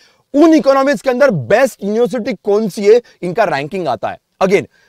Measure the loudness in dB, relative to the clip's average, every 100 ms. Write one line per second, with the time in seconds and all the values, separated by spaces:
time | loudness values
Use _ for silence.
0 | _ _ _ 2 4 4 4 2 2 -2
1 | -2 0 2 0 0 0 0 -2 -4 -2
2 | -2 -4 -6 -6 -2 -2 -2 -2 2 2
3 | 2 -10 -6 -2 -2 -2 -6 -6 -6 -6
4 | -8 -10 _ -4 0 0 -2 _